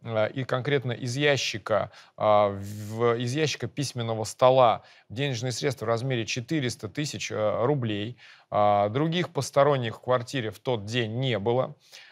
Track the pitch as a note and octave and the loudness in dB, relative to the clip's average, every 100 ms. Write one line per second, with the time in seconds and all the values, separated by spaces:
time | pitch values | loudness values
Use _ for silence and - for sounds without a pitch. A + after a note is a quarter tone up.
0 | A#2 A2 G#2+ C3+ B2 B2+ A#2+ C#3 B2 A#2 | -4 0 0 -2 -4 -4 0 0 -2 -6
1 | B2 B2 D3 C3 - G#2+ - G2+ G2+ - | -6 0 2 2 -2 -6 -2 0 -2 -10
2 | - - G#2+ G#2 G2+ G2 G2+ G#2 G#2 A2 | -16 0 4 6 4 0 -8 -10 -8 0
3 | A#2+ A#2 A#2+ C#3+ D3+ - A#2 - C3+ B2 | 0 2 -2 -2 -2 -2 -6 -6 -6 -4
4 | A2+ A2 A2 - B2+ C3 A#2+ F#2+ - - | -4 -4 -6 4 6 8 6 4 -4 -20
5 | - G#2+ C#3+ A#2 B2+ A#2 D3 B2 A2 A#2 | -12 -4 -4 -2 -4 -2 -4 -2 -2 -2
6 | C3+ A#2+ G#2 C3+ A#2+ D#3+ B2 - G2+ D3 | 0 -2 -2 -6 -4 -2 -2 -6 -8 -6
7 | D3+ - - G#2+ G#2+ G2+ A#2+ D3 A#2 G2+ | -6 -6 -6 -2 0 2 0 0 -2 -4
8 | G#2+ B2 - - - G#2 G#2 G2+ G#2 B2+ | -6 -10 -20 -20 -4 2 4 4 2 0
9 | D#3+ F3 E3+ C#3+ - C#3+ C#3+ C3+ A2+ - | 0 0 -2 -4 0 4 4 4 -2 -4
10 | A#2+ B2+ A#2+ C#3 G#2+ - - A#2 G2+ B2 | -2 -2 -2 -4 -4 -6 -4 -4 -2 -2
11 | A2 A#2 C3+ G#2+ G#2+ B2 D3+ - _ - | -2 -2 -2 -2 0 0 -2 -6 _ -20
12 | - | -20